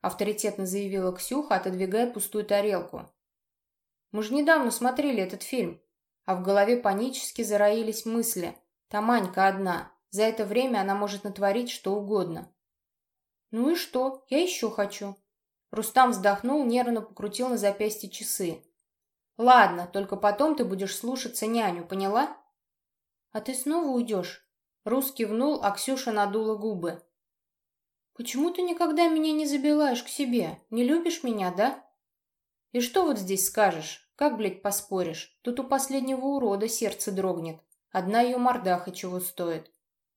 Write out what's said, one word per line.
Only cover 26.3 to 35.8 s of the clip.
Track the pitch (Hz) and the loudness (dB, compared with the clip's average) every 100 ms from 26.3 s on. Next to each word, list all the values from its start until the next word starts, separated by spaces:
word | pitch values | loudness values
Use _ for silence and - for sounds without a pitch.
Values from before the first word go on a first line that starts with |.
| 220 220 208 | 0 -2 -2
губы. | 220 190 170 - _ _ _ _ _ _ _ _ _ _ _ | -4 -4 -4 -6 _ _ _ _ _ _ _ _ _ _ _
«Почему | - 240 247 339 | -12 -8 -2 -2
ты | 359 | 0
никогда | 359 339 330 311 339 | -4 0 0 4 4
меня | 320 311 | 4 2
не | 302 | 0
забираешь | 294 285 294 302 285 240 | 0 0 2 4 4 0
к | - | -4
себе? | - 254 240 160 - - | -4 0 0 0 -6 -6
Не | 226 | 0
любишь | 247 330 339 330 | 2 4 2 -2
меня, | 247 214 180 | -4 -2 -2
да?» | 180 240 - - _ _ _ _ _ _ _ _ | 2 0 0 -14 _ _ _ _ _ _ _ _
«И | 247 | -4
что | 240 381 | 0 2
вот | 330 214 | 2 0
здесь | 185 190 - | -2 -2 -2
скажешь? | - 196 165 - - _ - | 2 2 2 -8 -14 _ 0
Как, | 294 220 | 0 2
блядь, | 202 180 | -4 -2
поспоришь? | 202 196 - 190 170 160 - _ | -4 -4 -4 -2 -2 -6 -14 _
Тут | 240 240 | -6 -6
у | |
последнего | 254 269 | 0 0